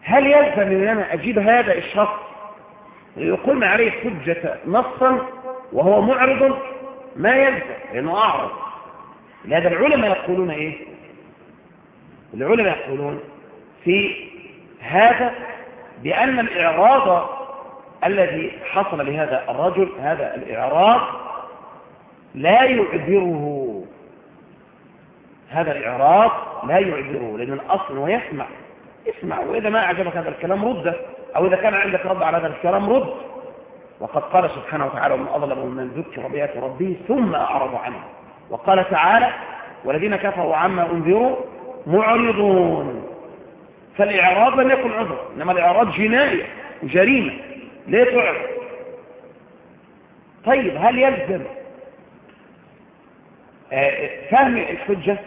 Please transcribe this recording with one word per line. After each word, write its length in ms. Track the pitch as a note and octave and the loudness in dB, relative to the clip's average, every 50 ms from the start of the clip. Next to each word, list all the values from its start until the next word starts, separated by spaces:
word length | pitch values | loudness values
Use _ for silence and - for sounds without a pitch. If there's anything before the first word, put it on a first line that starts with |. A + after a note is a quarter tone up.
| - | -2
هل 240 | - G3+ C4+ C#4 | 4 4 4 6
يلزم 340 | C#4 C#4+ D4 C#4+ D4 - G3+ G3+ | 8 6 6 6 6 2 0 0
أن 260 | F#3+ F#3+ F#3+ G3 G#3+ | 2 2 0 2 0
أنا 240 | A3+ G#3+ F#3+ - - | 0 -2 -2 -4 -4
أجيب 240 | E3 C#3+ - A#3+ G#3 | -4 -4 -2 0 2
هذا 340 | G3 G#3+ A#3 A#3+ A#3 G#3 F#3 | 4 4 4 4 4 2 0
الشخص 480 | E3 - - - G3+ G#3 - - - - - - - - - - - - - - - - - - - - - - | -2 -2 -4 0 0 0 0 0 -8 -12 -16 -18 -18 -18 -18 -18 -20 -20 -20 -20 -20 -20 -20 -20 -20 -20 -20 -12
ليقيم 480 | - D3 E3 F3+ F3+ - - C#4+ C4 A3+ | -6 -2 -2 -2 0 0 0 0 2 2
عليه 260 | F#3+ F#3+ A3 A#3 A3 | 2 4 4 2 0
حجة 640 | - - - A#3+ G#3 D#3+ C3+ D#3+ E3+ E3+ - D#3+ - - - | 0 -4 -8 -8 -8 -6 -4 -4 -4 -2 -4 -8 -8 -8 -8
نصا 600 | - F3+ A3+ B3 - - - B3+ C4 C4 B3+ - - - - - - - - - - - | -2 0 0 0 0 -2 2 2 2 2 2 -2 -6 -12 -14 -14 -14 -14 -14 -14 -8 -2
وهو 280 | A#2+ D3+ F3+ G3+ G#3 | 2 4 4 4 4
معرض؟ 580 | G3+ A3 C4 B3+ B3+ C4 C4+ - C4+ C4+ B3+ - - - - - - - - - - - - | 4 2 2 2 2 2 4 4 2 2 2 0 -6 -12 -12 -14 -14 -16 -16 -16 -18 -18 -10
ما 200 | - D3+ G#3 B3+ | 0 2 2 4
يلزم، 280 | C4+ C4+ C4+ B3+ - - - - - - - G#2+ | 4 4 4 2 0 -6 -8 -12 -14 -14 -10 -8
لأنه 260 | A#2+ C3+ D#3+ E3+ G3+ | -6 -4 -2 0 2
أعرض. 320 | A3 G#3 D#3+ C3+ - - - - - - - - - - - - - - - - - - - - - | 2 2 2 0 -4 -6 -8 -10 -12 -12 -12 -14 -18 -20 -20 -20 -20 -20 -20 -20 -20 -20 -20 -20 -6
لهذا 240 | - C#3 E3 E3+ F3 | 0 0 2 2 2
العلماء 420 | E3+ E3 A3+ D4 D#4 C4 A3+ G#3 | 2 4 4 4 4 4 4 2
يقولون 400 | F#3+ - - - F3+ F#3 F#3 F3 | 0 0 0 -2 -2 0 0 -2
إيه؟ 260 | D#3 D3+ D3+ D#3+ D3+ - - - - - - - - - - - - _ - - - _ _ _ _ _ _ _ _ _ _ - - - - _ - | -2 -4 -6 -6 -8 -10 -16 -18 -20 -20 -20 -20 -20 -20 -20 -20 -20 _ -20 -20 -20 _ _ _ _ _ _ _ _ _ _ -20 -20 -20 -20 _ -10
العلماء 440 | G#2+ B2+ D3+ A3 A#3 A3 F#3+ D#3+ - | -6 0 2 2 4 4 2 0 -2
يقولون 420 | - - C3+ C3+ C#3+ C#3+ D3 - - - - - - - - - - - - _ - | -4 -6 -6 -4 -4 -6 -6 -8 -12 -16 -20 -20 -20 -20 -20 -20 -20 -20 -20 _ 0
في 300 | E3+ F3+ G3+ G3+ F#3+ - - - - - - - - - - - - - - | 2 2 2 2 -2 -6 -8 -14 -16 -20 -20 -20 -20 -20 -20 -20 -20 -20 -18
هذا 540 | - A#2 C#3+ F#3 G#3+ A#3 A#3+ A#3 A#3+ A#3+ A3+ - - - - - - - - - - - - - A#2+ | -12 -2 4 6 6 6 6 6 0 -4 -4 -8 -12 -14 -14 -16 -18 -20 -20 -20 -20 -20 -20 -10 -6
بأن 360 | D3 F3 - A3+ C4+ C4 B3 | -4 0 0 0 0 2 0
الإعراض 880 | A#3 A3+ - F3 E3+ E3 D#3+ E3 F#3+ A#3 C4+ C4+ C4+ C#4 C#4 - - - - - - - - - - - - - - - - - - | -2 -2 -2 0 0 2 4 6 6 6 6 6 6 4 2 2 0 -4 -8 -12 -12 -14 -14 -16 -16 -18 -18 -20 -20 -20 -10 -4 -2
الذي 480 | - G3+ G3+ F#3 - - D#3 D#3+ - - - - - | -2 2 2 2 2 0 -6 -6 -8 -8 -10 -12 -4
حصل 360 | - F3+ G3+ G3+ F#3+ D3+ C#3+ | -2 -2 -2 -2 -2 -6 -4
لهذا 380 | C#3 C#3+ D#3 D#3 C3+ C3 C3 - - | -4 -2 -2 -2 -2 -2 -4 -2 -4
الرجل، 380 | B2 B2+ D#3 F#3 F3+ F#3 G3 F3+ - B2 | -4 0 0 0 2 2 0 0 -2 -6
هذا 340 | C3 D3 F3 D3+ C#3 - - | -4 -4 -2 -2 -4 -6 -6
الإعراض 680 | C3 B2+ B2+ A#2 A2 B2 C3 C#3+ D#3+ F#3 G#3+ A#3 B3+ - - - - - - - - - - - - - - - - - - - - - - - - - - - | -8 -10 -8 -6 -4 -4 0 2 4 6 6 6 4 2 -2 -6 -10 -12 -12 -12 -12 -12 -14 -18 -20 -20 -20 -20 -20 -20 -20 -20 -20 -20 -20 -20 -20 -20 -18 -12
لا 300 | C3+ C3+ E3 G3 A#3+ C4 | -2 2 6 6 8 6
يعذره، 1200 | C4 B3+ A#3+ G3+ F3 F#3 E3+ D3 D3 F#3+ G3+ F#3 F3 E3+ D3+ D3 D3 D3 C#3 C3+ B2 G#2+ G2 F2+ - - - - - - - - - - - - _ - _ - _ _ _ _ - - - - _ _ _ _ - - _ - - | 6 4 2 0 0 0 -4 0 2 2 2 2 2 -2 -2 -4 -4 -4 -4 -6 -6 -8 -8 -12 -16 -20 -20 -20 -20 -20 -20 -20 -20 -20 -20 -20 _ -20 _ -20 _ _ _ _ -20 -20 -20 -20 _ _ _ _ -20 -20 _ -20 -8
هذا 240 | A#2+ D#3 E3+ D#3 C#3+ | -4 -4 -2 -2 -4
الإعراض 580 | C#3 G#2 A2+ B2 B2 C3+ D3 E3+ G3 A3 A3+ G#3+ - - - - - - B2 | -4 -4 -6 -2 2 4 6 8 8 6 4 2 -2 -8 -10 -12 -12 -6 0
لا 100 | D3+ F#3 | 2 2
يعذره، 580 | G3 F#3 D#3 D3 C3+ C3+ C#3 C3+ B2 A2+ G#2+ G#2+ | 2 0 -4 -6 -8 -8 -8 -8 -6 -6 -8 -8
لأن 140 | B2 B2 C#3 | -8 -8 -8
الأصل 440 | C#3 - - F#3 G3 - - C#3 | -10 -4 -4 -4 -4 -2 -6 -6
هو 120 | C3+ C#3 D#3+ | -6 -2 -2
يسمع، 380 | G3+ A#3+ - - D#3+ C#3 C3 - - - - - - - - - - - - A#4 | -2 -2 -4 -8 -10 -10 -10 -12 -14 -18 -20 -20 -20 -20 -20 -20 -20 -12 -10 -10
اسمع، 320 | - - - - D#3+ - | -10 -8 -8 -8 -6 -6
وإذا 280 | - - G3 A3+ G#3+ G#3+ | -6 -4 -4 -4 -4 -2
ما 80 | G#3 A3+ G#3+ | 0 0 0
أعجبك 320 | F3 F3+ E3+ F#3+ F3 E3 | 0 -2 -2 -4 -4 -4
هذا 120 | F3 E3 D#3+ | -6 -8 -8
الكلام 360 | D3+ - - E3+ F#3+ G3 G#3 | -8 -8 -4 -4 -2 -2 -2
رده، 300 | A#3 B3+ F3+ - F3 E3+ E3+ - - - - - - - | -2 -4 -2 -4 -4 -4 -4 -10 -14 -16 -18 -18 -6 -2
أو 100 | - F3 | 0 2
إذا 100 | F#3 F3+ | 2 2
كان 180 | F#3 F#3+ A3 G3+ | 2 2 0 0
عندك 320 | G3 G3 G3 F3+ F#3 F#3 | 0 -2 0 -2 -4 -2
رد 160 | F#3 F#3+ F#3 F3+ | -2 -2 0 0
على 140 | D#3+ D#3+ | 0 0
هذا 100 | E3+ D#3+ | 0 -2
الكلام 440 | D#3+ D3+ - - E3+ F#3 G3 G3+ G3+ | -2 -6 -4 -2 0 0 0 2 2
رد. 240 | A#3 C4+ C#4+ C4 - - - - - - - - - - - - - - - - - _ | 2 2 2 0 -8 -12 -14 -16 -16 -16 -16 -18 -18 -20 -20 -20 -20 -20 -20 -20 -16 _
وقد 220 | - A2 - D3+ C3+ | -14 -4 -4 -4 -4
قال 280 | - - F3+ F3+ E3 | 2 2 2 2 2
سبحانه 360 | - D3 - - D#3 D3+ C#3 | -4 -6 -12 -10 -6 -6 -6
وتعالى: 280 | C3+ C3 B2 - C#3 C#3 | -6 -4 -2 -2 0 0
"ومن 140 | C3 - - | -2 -4 -4
أظلم 300 | - D3+ D3 C#3+ C3+ C3 | -4 -4 -4 -4 -4 -6
ممن 300 | C3 B2+ B2+ C3 C3 B2+ | -6 -8 -8 -8 -10 -10
ذكر 400 | B2+ - B2+ - - - A#2 C3 | -8 -10 -12 -10 -12 -12 -10 -8
بآيات 280 | C#3 D3 D3 C#3 - | -6 -4 -4 -4 -4
ربه 400 | - B2 C3 C3 B2+ F3+ F#3+ F3+ - - - | -6 -8 -8 -6 -4 -4 -4 -4 -6 -2 -2
ثم 260 | A#3 C#4+ A#3+ F#3+ E3 | 0 2 2 0 0
أعرض 400 | - - D3 C3+ C#3 C3 C3 B2+ | -2 -2 -2 -2 -2 -2 -2 -4
عنها". 300 | A#2 F#2 A#2+ A#2 - - - - - - - - - - - | -6 -8 -8 -10 -12 -14 -18 -20 -20 -20 -20 -20 -20 -16 -12
وقال 400 | - A#2+ - - F#3+ F#3+ F#3 - | -12 -6 2 2 4 4 4 0
تعالى: 420 | F#3+ D#3+ D#3 F3 G#3 A#3 B3 B3 - - - - - - - - - - - | 2 2 4 6 6 6 4 2 -2 -4 -12 -14 -14 -16 -16 -18 -18 -12 -6
"والذين 320 | B2+ C3+ D#3 F3 G#3+ G#3 | -4 -2 -2 0 -2 -2
كفروا 400 | F#3+ - G3+ F#3+ F3 E3+ D#3 - | -2 -2 -2 -2 -2 -2 0 0
عما 340 | D3+ E3+ F#3+ F#3+ F3+ E3+ E3 E3+ | 2 2 2 2 0 -2 0 0
أنذروا 440 | E3+ D#3 D#3+ F#3 G#3+ A#3+ C4 B3+ - - - - - - - - - - | -2 2 2 4 4 4 2 0 -2 -8 -10 -12 -16 -16 -16 -16 -14 -6
معرضون". 1160 | D3+ D#3+ G3 A3 A3 A3+ A#3 A#3+ A#3 A3 F#3+ G#3 G3+ F#3+ F#3 F3+ E3+ D#3+ D#3 C#3+ C#3 B2+ A#2 - - - - - - - - - - - - - - - - - - _ | 0 2 2 4 4 2 2 2 0 2 2 4 4 4 4 4 2 0 -2 -4 -6 -8 -10 -12 -14 -16 -16 -18 -20 -20 -20 -20 -20 -20 -20 -20 -20 -20 -20 -20 -20 _
فالإعراض 640 | - G3+ G#3 G#3 F#3+ F3 F#3 F3+ G3 A3 B3+ C4+ C4+ | 0 0 2 2 4 4 4 6 6 4 4 6 4
لم 100 | C4 C4 | 4 4
يكن 220 | C4+ C4 B3+ A#3 A3 | 4 2 2 -2 -2
عذر، 260 | G#3+ A3+ F3+ D3 C3 - - - | -4 -4 -4 -6 -8 -10 -12 -10
إنما 160 | B2+ D3+ F3 F3+ | -8 -2 -2 0
الإعراض 400 | F3+ E3+ F3 F3 G#3 A#3 G#3 D3 | 2 4 4 4 4 2 2 2
جناية، 500 | - G#3 G#3+ A3+ B3+ C#4+ C#4 F#4+ E4+ - - - - - - - - - | 0 0 2 4 4 2 2 2 -2 -4 -6 -12 -16 -18 -18 -16 -12 -10
جريمة، 500 | C#3 B2+ F3+ F#3+ A#3 C#4 C4 G3+ C3+ - - - - - - - - - - - | 0 4 4 6 6 4 2 2 -2 -6 -8 -14 -16 -18 -18 -18 -20 -20 -20 -8
ليه 180 | - - G#3+ B3 | 0 4 4 4
تعرض؟ 360 | A#3+ B3 - - F3+ D#3 - - - - - - - - - - - - - - - - - - - - - - - - - - - - - _ _ - - _ _ - - _ _ _ - - | 6 4 2 2 2 0 -4 -6 -8 -8 -8 -10 -12 -14 -16 -16 -16 -18 -18 -20 -20 -20 -20 -20 -20 -20 -20 -20 -20 -20 -20 -20 -20 -20 -20 _ _ -20 -20 _ _ -20 -20 _ _ _ -6 2
طيب، 320 | G#3+ C4 C#4 B3+ F3+ - | 2 2 4 2 0 -2
هل 220 | D#3 F3 A3+ B3 B3 | 2 2 2 4 6
يلزم، 460 | C4 C4+ C4+ F#3+ - - F#3+ E3+ B2+ - - - - - - - - - - - - - - - - - - _ - - - - _ - - - - _ _ _ _ _ _ _ _ _ - _ - - _ _ - _ C3+ | 4 4 4 2 -2 -4 -4 -4 -6 -10 -14 -14 -16 -18 -20 -20 -20 -20 -20 -20 -20 -20 -20 -20 -20 -20 -20 _ -20 -20 -20 -20 _ -20 -20 -20 -20 _ _ _ _ _ _ _ _ _ -20 _ -20 -20 _ _ -16 _ -2
آه، 380 | C3+ C#3 C#3 - - - - - - - - | 0 0 0 0 -2 -6 -8 -10 -12 -6 2
فهم 260 | - B3+ C#4 B3+ A#3+ | 4 4 4 4 2
الحجة؟ 640 | A3+ E3+ D3+ E3+ F3 - - G3+ F#3 D3 F#3+ G3+ G3 - | -2 -2 -4 -6 -8 -4 -4 -4 -2 0 -2 -2 -2 -6